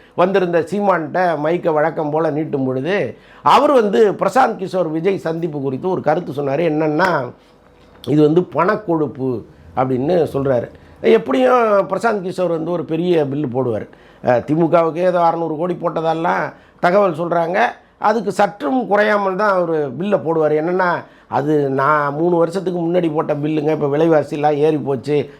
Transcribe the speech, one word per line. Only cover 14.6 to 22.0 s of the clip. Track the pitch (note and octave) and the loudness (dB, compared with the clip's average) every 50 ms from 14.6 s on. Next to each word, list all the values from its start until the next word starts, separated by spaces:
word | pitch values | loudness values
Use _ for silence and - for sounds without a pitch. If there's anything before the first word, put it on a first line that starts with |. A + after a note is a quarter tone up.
| E3 D3 E3+ E3+ E3 D#3+ D3 | 2 4 4 2 2 0 -2
ஏதோ | F3 F#3 F#3 F3 F3 | 0 -2 0 2 2
அறநூறு | E3+ E3 D#3+ E3+ E3 D#3 D#3 | 2 2 0 0 -4 -6 -4
கோடி | D3 F3 F3+ F3 | -4 -4 -6 -4
போட்டதெல்லாம் | D#3 E3 E3+ D#3+ E3 D#3+ E3 D#3+ E3 E3 F3+ F#3+ F3+ D3+ - - - - _ _ _ | -4 -6 -4 -4 -2 -2 -2 -2 0 -2 -2 -2 -2 -4 -6 -10 -16 -20 _ _ _
தகவல் | F3 F3 F#3 G#3 G3+ F3+ D3+ | 0 2 4 4 4 2 0
சொல்றாங்க. | D#3 F3 E3 E3+ E3+ E3 E3 F#3 G#3+ A#3+ - - - _ _ _ _ | -2 -4 -2 -2 -2 0 0 0 0 0 0 -2 -8 _ _ _ _
அதுக்கு | - G#3 G#3+ A#3 F3+ G3+ | 0 0 0 0 -2 -2
சற்றும் | F#3 - G3+ G3 - - D4 C#4 C4 B3+ G#3 | 0 0 0 0 0 -6 -4 -2 -2 -2 0
குறையாமல் | F3 G3+ G#3 G#3+ G#3+ G#3 G3+ G3 F#3+ F#3 | 0 2 2 2 2 2 0 0 -2 -2
தான் | F#3 G#3+ G3+ | 0 0 2
அவர் | F#3+ F3+ F3 E3 D#3+ D3+ D3 C3+ A#2+ | 2 2 0 0 0 -2 -2 -4 -6
பில்லை | D3 F#3+ G#3 G3 D3+ | -6 -2 0 0 0
போடுவார். | B2 D#3+ E3 D#3+ D#3 D3 | 0 0 0 2 2 2
என்னன்னா | D3+ D3+ D#3 F3 F3+ F#3+ F3+ F3 D#3+ C3 - - - - _ - | 2 0 0 0 0 0 0 0 0 -2 -6 -12 -20 -20 _ -4
அது | G#2+ C3 C#3+ D3+ D#3 D3 C#3+ C3+ | -4 -2 0 2 0 0 0 0
நான் | C3+ C3+ C3+ D3 D3+ D3 | 0 0 2 2 2 2